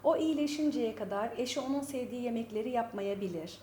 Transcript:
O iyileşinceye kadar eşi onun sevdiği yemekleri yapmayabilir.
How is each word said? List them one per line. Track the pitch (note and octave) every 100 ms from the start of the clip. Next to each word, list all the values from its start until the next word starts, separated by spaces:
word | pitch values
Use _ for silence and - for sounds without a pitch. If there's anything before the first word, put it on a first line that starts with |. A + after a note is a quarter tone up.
O | C#4+ E4
iyileşinceye | D#4+ D4 D4 D4 D4+ B3+ A3+
kadar | G#3+ G3 G3+ A#3 -
eşi | B3 D4
onun | C4 C#4
sevdiği | C#4 C4+ A#3 B3
yemekleri | A#3+ A#3 A3+ G#3+ A#3
yapmayabilir. | A#3+ A#3 G#3 G3 G3+ F#3+ E3+ D#3+ -